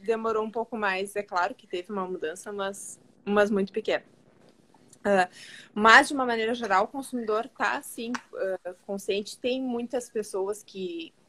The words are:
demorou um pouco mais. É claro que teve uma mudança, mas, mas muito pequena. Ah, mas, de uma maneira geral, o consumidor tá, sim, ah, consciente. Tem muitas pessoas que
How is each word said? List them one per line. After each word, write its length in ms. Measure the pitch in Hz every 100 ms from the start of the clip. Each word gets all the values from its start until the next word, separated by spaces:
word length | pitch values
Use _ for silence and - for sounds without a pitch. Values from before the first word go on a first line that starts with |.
demorou 400 | 196 226 226 214
um 80 | 220
pouco 260 | 226 233 233
mais. 380 | 202 185 202 208
É 80 |
claro 320 | 202 180 180 -
que 100 | -
teve 240 | 180 -
uma 140 | 202 185
mudança, 460 | 180 156 175 214
mas, 480 | 202 196 202 - - - _ -
mas 240 | 208 208
muito 220 | 202 196
pequena. 300 | 226 190 160 - _ _ _ - - _ _ _ -
Ah, 240 | 208 196 180 - - - -
mas, 360 | 208 220 240 294
de 40 |
uma 120 | 285 247
maneira 280 | 226 220
geral, 300 | 240 220 190 226
o 20 |
consumidor 600 | 277 254 247 220 214 254
tá, 320 | - 247 269
sim, 300 | - - 233 247 - -
ah, 380 | 190 185 180 185 -
consciente. 520 | 196 - 196 208 -
Tem 240 | 247 262
muitas 480 | 262 240 240 254 233
pessoas 520 | 220 208 196 190 208
que 480 | - 190 180 170 165 -